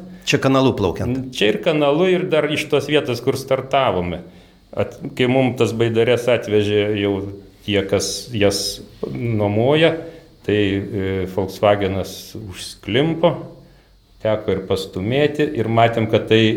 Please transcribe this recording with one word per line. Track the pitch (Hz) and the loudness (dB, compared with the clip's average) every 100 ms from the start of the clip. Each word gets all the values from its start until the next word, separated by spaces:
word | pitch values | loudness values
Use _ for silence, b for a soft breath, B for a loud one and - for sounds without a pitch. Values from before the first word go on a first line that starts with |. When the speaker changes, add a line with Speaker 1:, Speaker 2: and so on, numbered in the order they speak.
| - B | -14 B
Speaker 1:
Čia | B 139 | B 0
kanalu | 139 135 131 110 | 2 4 2 2
plaukiant? | 95 80 120 131 127 | 0 -2 -4 -4 -6
Speaker 2:
Čia | - 208 | -2 0
ir | - | 0
kanalu, | 175 156 143 151 185 | 0 0 2 2 2
ir | 180 - | 0 0
dar | 156 147 | 0 0
iš | 151 - | -2 0
tos | 143 135 | -2 2
vietos, | 147 123 117 | 0 0 -2
kur | - 127 | -2 -2
startavome. | - 131 - 139 127 90 87 80 - B B B B | 0 -2 0 0 2 0 -2 -6 -10 B B B B
At-, | - 101 - - | -6 -6 -6 -8
kai | - 123 | -2 2
mum | 131 131 120 | 2 2 2
tas | 110 | 0
Baidares | 113 117 113 113 117 - | 2 0 2 2 2 2
atvežė | 113 - 104 104 104 104 104 | 0 2 2 2 2 2 0
jau | 101 98 101 98 - - | 0 0 -4 -12 -18 -12
tie, | - 98 | -2 0
kas | - 101 - - - | 2 0 0 -6 -6
jas | 113 101 - - - - - | 2 2 2 -4 -8 -14 -12
nuomoja, | - 131 120 107 101 104 123 156 160 - B B B B | -8 -6 -4 0 0 2 2 4 4 2 B B B B
tai, | - 104 | 0 2
e, | 101 98 98 101 95 95 90 | 2 0 -2 -4 -4 -4 -4
Volkswagenas | - 92 - 107 104 98 95 87 - - 107 | -4 -6 0 2 2 0 -2 -6 -10 -16 -14
užsklimpo, | 107 87 - - - 113 160 165 170 - - - b b b b _ _ | -14 -14 -14 -12 -2 0 0 2 0 0 -8 -18 b b b b _ _
teko | 110 107 - | -2 -2 -2
ir | 92 95 | -4 -2
pastumėti, | 98 - 95 98 135 147 151 147 | -4 -4 -6 -2 0 0 0 -2
ir | - 110 | -2 0
matėm, | 113 117 117 110 | 4 4 2 2
kad | 107 101 | 0 4
tai | 110 110 | 4 4